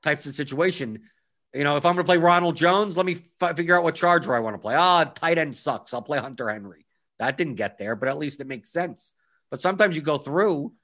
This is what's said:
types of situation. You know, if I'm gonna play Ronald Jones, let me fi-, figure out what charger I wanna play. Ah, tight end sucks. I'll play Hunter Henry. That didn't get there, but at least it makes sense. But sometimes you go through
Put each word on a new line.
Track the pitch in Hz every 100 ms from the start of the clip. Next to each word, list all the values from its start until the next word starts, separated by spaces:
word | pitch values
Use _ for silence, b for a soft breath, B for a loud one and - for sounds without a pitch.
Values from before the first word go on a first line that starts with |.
types | - 147 143
of |
situation. | 139 139 139 180 175 127 107 b b b _ _
You | 135 143
know, | 147
if | 170
I'm | 180
gonna | 175
play | 180
Ronald | 170 175 175 147
Jones, | 170 190 208 170
let | 185
me | 170 _ _
fi-, | 175
figure | 165 170 175
out |
what | 170 160
charger | 175 170 147
I | 123
wanna | 113 101
play. | 104 135
Ah, | 180 175
tight | 151 - 160 170
end | 151 123
sucks. | - 117 -
I'll | 120
play | 113 147
Hunter | 123 123 117
Henry. | 107 101 85 _ _ _ _
That | 117 135
didn't | 165 110
get | 101 -
there, | 101 113
but | 131
at | 139
least | 151 139
it | 135
makes | 131 -
sense. | 170 180 - - _ _ _ _
But | 135
sometimes | 180 190 208 160
you |
go | 151 147
through | 143 151 208 156 143 _